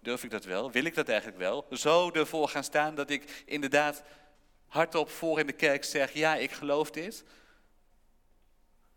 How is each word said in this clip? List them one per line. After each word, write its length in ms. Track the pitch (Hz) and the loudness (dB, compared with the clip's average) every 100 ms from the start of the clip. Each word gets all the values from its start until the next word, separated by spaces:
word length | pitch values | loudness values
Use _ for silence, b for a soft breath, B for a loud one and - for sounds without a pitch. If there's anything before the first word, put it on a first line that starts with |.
durf 240 | 117 120 | -6 -6
ik 60 | 127 | -4
dat 140 | 104 | -8
wel? 260 | 92 92 127 | -4 -4 0
Wil 140 | 120 | 0
ik 100 | 160 | 0
dat 140 | 160 139 | -2 0
eigenlijk 300 | 107 107 87 | 0 -2 -4
wel? 280 | 90 131 - | -2 -2 -6
Zo 400 | 127 147 165 180 | -2 4 4 4
ervoor 380 | 160 147 160 147 | 0 0 0 -2
gaan 160 | 147 | -2
staan 300 | 135 151 151 | -2 0 0
dat 160 | 151 139 | -2 -2
ik 320 | 139 - - - | -4 -4 -18 -8
inderdaad 560 | 147 139 143 147 143 - B B B _ _ _ | -4 2 4 2 -2 -12 B B B _ _ _
hardop 440 | 147 165 165 147 | 0 2 2 0
voor 280 | - 165 156 | -2 0 0
in 80 | 147 | 0
de 60 | |
kerk 320 | - 156 139 | 2 2 2
zeg, 280 | - 147 135 | 0 0 0
'Ja, 220 | 147 156 | 2 2
ik 160 | 151 120 | 2 -2
geloof 400 | - 147 147 151 | -4 0 0 0
dit.'" 340 | 156 180 226 - b b b b _ _ _ _ _ _ _ _ _ _ _ _ | -4 -8 -10 -18 b b b b _ _ _ _ _ _ _ _ _ _ _ _